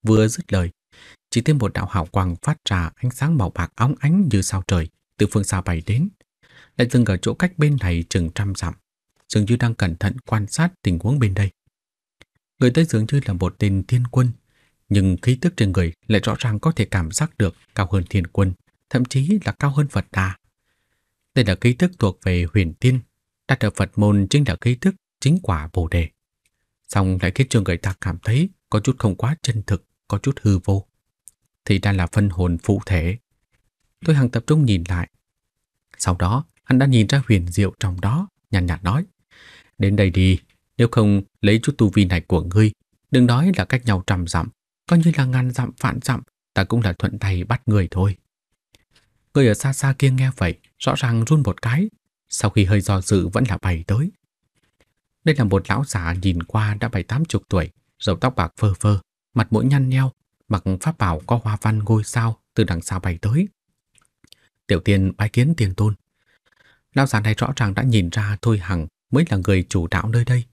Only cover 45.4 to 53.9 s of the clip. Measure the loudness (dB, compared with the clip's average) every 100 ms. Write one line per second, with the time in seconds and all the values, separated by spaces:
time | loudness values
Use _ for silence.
45.4 | 0 -2 -6 -4 -6 -4 -4 -4 -6 _
46.4 | _ -4 0 0 0 -2 -4 -2 -2 -2
47.4 | -2 -4 0 0 0 0 0 -2 _ _
48.4 | _ _ _ _ _ _ _ _ _ 2
49.4 | 2 2 -2 -2 -2 2 2 2 -2 0
50.4 | -4 -4 _ _ -4 -2 0 0 2 2
51.4 | 2 -2 -2 0 -2 _ _ _ _ -4
52.4 | 0 2 2 2 2 -2 2 0 0 -2
53.4 | -2 -2 -2 -4 -2